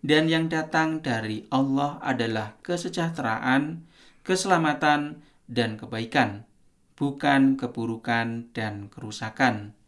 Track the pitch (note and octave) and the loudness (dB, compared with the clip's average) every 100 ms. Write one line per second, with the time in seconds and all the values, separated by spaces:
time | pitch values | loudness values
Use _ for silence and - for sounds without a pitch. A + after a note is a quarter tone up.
0 | C#3 D3+ D#3+ D#3+ D#3+ D#3+ D#3 D#3+ D#3+ D#3+ | 4 4 6 2 0 -2 0 0 0 -2
1 | D#3+ A#2 A2 G#2+ - C3+ C#3 C3+ C#3+ C#3+ | -2 -2 -2 -6 -2 0 2 2 0 -2
2 | - B2+ A2+ A2 G#2+ - - F3 F3 - | -4 -2 0 -2 -6 -12 -6 -4 -4 -4
3 | E3 E3 A2+ A2+ B2+ C3 D3+ E3 - _ | -4 -2 -2 -2 2 2 2 -6 -14 _
4 | - _ - F#3 G3 F3 D#3 D3 D3+ D3 | -20 _ -2 -2 2 2 4 2 2 2
5 | D3 D#3+ - _ - A#2+ A#2 G#2+ G#2+ A2+ | 0 -10 -20 _ -6 -2 -2 -2 -8 -6
6 | A#2 D3 G#2+ G2+ - _ _ _ _ _ | 0 2 2 -2 -14 _ _ _ _ _
7 | C#3+ C#3 D3 C#3 C3+ C3+ A#2+ A#2+ A2+ A2+ | -4 0 2 6 6 4 -2 -4 -4 -4
8 | - A#2 A#2 A#2 A#2 - A2 G2+ G2+ - | -2 0 0 -4 -8 -6 -6 -6 -12 -14
9 | G#2+ G#2+ A2+ - C3 G#2+ G2+ - | -12 -10 -10 0 0 0 -8 -16